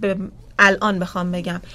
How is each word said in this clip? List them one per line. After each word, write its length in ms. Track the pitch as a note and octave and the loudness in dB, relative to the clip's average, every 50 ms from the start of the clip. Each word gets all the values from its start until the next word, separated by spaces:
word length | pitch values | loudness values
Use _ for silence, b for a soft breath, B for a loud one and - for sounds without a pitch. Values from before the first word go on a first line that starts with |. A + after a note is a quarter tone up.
به 160 | G#3 G3 F#3+ F#3+ F#3+ - - - - - - - | -2 -2 -2 -2 -6 -10 -12 -16 -20 -6 2 4
الان 400 | G3+ G3 G3 G3 G#3 G#3+ G3 F3+ | 6 6 6 4 2 0 0 0
بخوام 320 | F3+ F3 - F#3 F3 F3+ | -4 -4 -4 -4 -4 -4
بگم 300 | F3+ F3+ E3+ F3+ E3+ F3 - B B | -4 -4 -4 -6 -6 -8 -10 B B